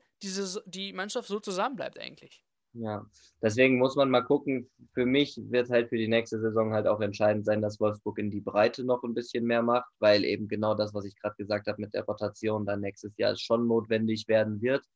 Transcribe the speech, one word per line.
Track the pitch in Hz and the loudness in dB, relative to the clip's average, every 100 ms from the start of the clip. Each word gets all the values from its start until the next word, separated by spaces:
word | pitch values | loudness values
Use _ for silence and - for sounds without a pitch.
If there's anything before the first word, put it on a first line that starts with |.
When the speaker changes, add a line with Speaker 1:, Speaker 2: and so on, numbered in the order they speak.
| _ _ | _ _
Speaker 1:
diese | 196 190 | -8 -6
S-, | 196 190 190 | -6 -8 -12
die | 185 196 | -12 -10
Mannschaft | 185 202 240 214 | -8 -6 -6 -6
so | 202 | -6
zusammenbleibt | 208 185 233 240 131 - | -4 -4 -4 -4 -8 -10
eigentlich. | - 123 - _ _ _ _ | -16 -16 -20 _ _ _ _
Speaker 2:
Ja, | 117 110 104 - _ _ _ | -10 -8 -8 -10 _ _ _
deswegen | 113 110 131 127 | 0 6 6 6
muss | 131 143 | 2 2
man | 135 | 2
mal | 127 | 2
gucken. | - 147 - 131 120 _ 120 | 2 0 0 -4 -6 _ -8
Für | - 123 | -2 2
mich | 135 143 - 107 | 2 0 -4 -2
wird | 123 123 | 0 2
halt | 123 117 | 2 2
für | 113 | 0
die | 110 | 2
nächste | 113 113 110 | 2 2 -2
Saison | 110 110 110 | 0 2 2
halt | 107 104 | 2 2
auch | 104 | 2
entscheidend | 104 104 107 107 104 | -2 2 2 2 0
sein, | 107 | 0
dass | 107 104 | 0 0
Wolfsburg | 107 104 107 104 | -2 -2 -6 -4
in | 104 | -4
die | 101 | -4
Breite | 92 98 110 127 | -2 2 2 2
noch | 127 123 | -2 -2
ein | 120 | -2
bisschen | 117 120 123 117 | -6 -4 -2 0
mehr | 117 | 2
macht, | 117 120 - _ | 2 0 -2 _
weil | 107 104 78 | 4 4 4
eben | 104 107 | -2 -4
genau | 104 107 | -2 0
das, | 104 104 | 0 -2
was | 104 98 | -4 -8
ich | - | -8
grad | 104 - | -8 -6
gesagt | 101 104 104 | -4 -4 -4
hab | 104 | -6
mit | 104 | -6
der | 101 | -6
Rotation, | - 107 104 101 110 107 101 | -6 -4 -6 -4 -2 -2 -2
dann | 101 | -4
nächstes | 98 - 104 101 | -6 -8 -12 -2
Jahr | 104 | -2
schon | 101 - 117 120 | -2 0 2 2
notwendig | 113 110 110 110 110 - | 2 2 0 0 -2 2
werden | 110 110 107 | 2 2 0
wird. | 120 135 - | 0 -2 -4